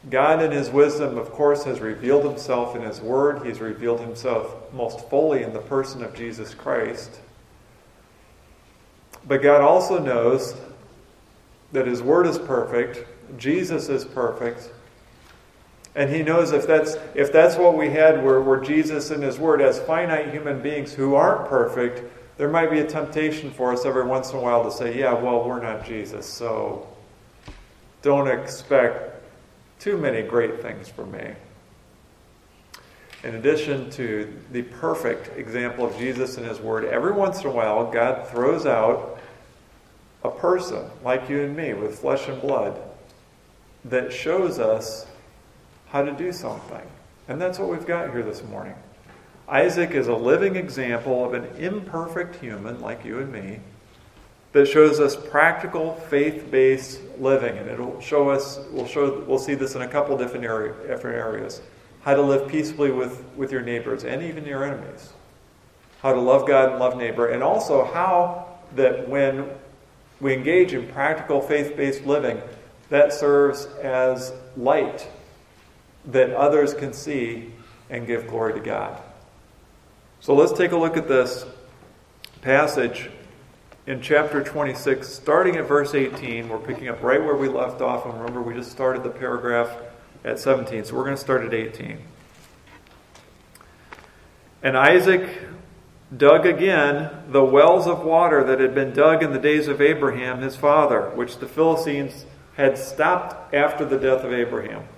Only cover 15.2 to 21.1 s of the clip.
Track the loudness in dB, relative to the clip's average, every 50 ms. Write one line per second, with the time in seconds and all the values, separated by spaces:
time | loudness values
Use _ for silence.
15.2 | -20 -20 -20 -20 _ _ _ _ _ _ _ _ _ -14 _ -2 -2 0 0 -2
16.2 | 0 2 2 2 2 4 2 0 2 4 4 4 4 2 -4 -8 -10 -8 -2 0
17.2 | 0 4 6 8 8 8 6 6 6 6 6 6 2 0 2 6 6 6 6 6
18.2 | 6 6 6 6 6 4 2 2 2 0 2 2 2 2 -2 -4 -4 -4 -4 -4
19.2 | -2 -4 -4 -2 2 2 4 6 6 4 4 2 -2 -2 0 0 0 0 0 -2
20.2 | -2 -4 -6 -6 -4 -4 -6 -4 -4 -4 -4 -4 -6 -8 -4 -2 0 4